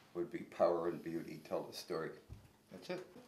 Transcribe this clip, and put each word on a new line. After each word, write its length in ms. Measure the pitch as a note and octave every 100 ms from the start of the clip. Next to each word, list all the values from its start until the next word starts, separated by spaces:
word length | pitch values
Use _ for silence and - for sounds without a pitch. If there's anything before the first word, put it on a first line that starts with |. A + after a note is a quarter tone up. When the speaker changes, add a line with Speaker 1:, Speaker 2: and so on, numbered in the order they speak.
| -
Speaker 1:
would 180 | F2 E2+
be 80 | E2+
power 480 | - - F2 E2+ F2
and 140 | D#2
beauty 360 | E2 E2 D#2+ D#2 -
tell 160 | F2
the 120 | D2 -
story. 360 | - D#2+ D2+ - - - - - -
Speaker 2:
That's 180 | - -
it. 160 | F3+ - -